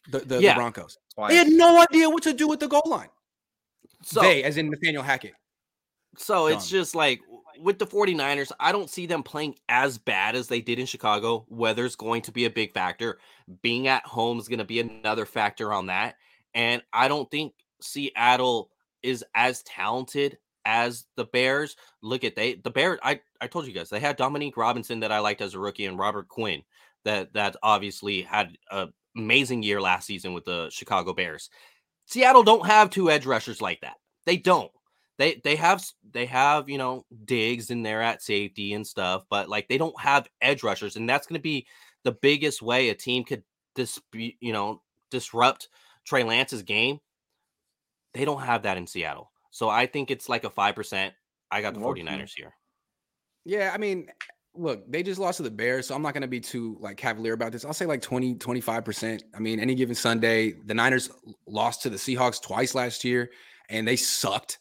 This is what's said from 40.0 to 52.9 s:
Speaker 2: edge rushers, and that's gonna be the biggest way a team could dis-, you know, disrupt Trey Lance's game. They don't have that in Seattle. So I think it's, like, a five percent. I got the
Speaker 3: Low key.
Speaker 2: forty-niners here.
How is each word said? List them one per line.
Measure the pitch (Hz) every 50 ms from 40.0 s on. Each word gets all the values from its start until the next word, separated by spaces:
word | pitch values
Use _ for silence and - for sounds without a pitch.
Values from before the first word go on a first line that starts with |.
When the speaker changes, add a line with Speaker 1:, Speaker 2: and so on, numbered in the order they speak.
| - 139 139 143 127 - _ - 123
Speaker 2:
edge | 127 143 131 -
rushers, | 110 98 - 107 101 -
and | 107 113 117
that's | 131 143 -
gonna | - 165 160
be | 143 160 151 135 - _ - - - - _ _ -
the | 127 120
biggest | - - 139 147 143 147 151 135 -
way | 110 113 120 127 131 117
a | 104
team | - - 131 123 127 117
could | - 139 107 - _ _ _ _ _ -
dis-, | - 127 110 - - - _ -
you | 113 113 117 - _ 120 120 110
know, | 107 101 104 107 - _ _ _ _ _ -
disrupt | - 127 - - - 117 120 131 139 - - - _ _ _ _ _ _ -
Trey | - 147 131 120
Lance's | 113 113 120 135 - - 110 95
game. | 87 104 107 113 127 143 147 _ _ _ _ _ _ _ _ _ _ _ _ _ _ _ _ _ _ _ _ _ _ -
They | 123 139
don't | 147 147 135 131
have | 127 120 117 107
that | 104 95
in | 92 87
Seattle. | - - 90 82 78 71 69 - _ _ _ _ _
So | - - 113 110
I | 104 117 127
think | 123 - 147 135 -
it's, | 135 113 - -
like, | 123 117 -
a | 104
five | - - 98 104 101
percent. | - 104 - - 95 95 95 92 _ _ _ _ _ _ -
I | - 104 104
got | 104 107
the | 104
Speaker 3:
Low | 104
key. | 127 135 95 82
Speaker 2:
forty-niners | 78 76 71 71 69 -
here. | 71 - - - _ _ _ _ _ _ _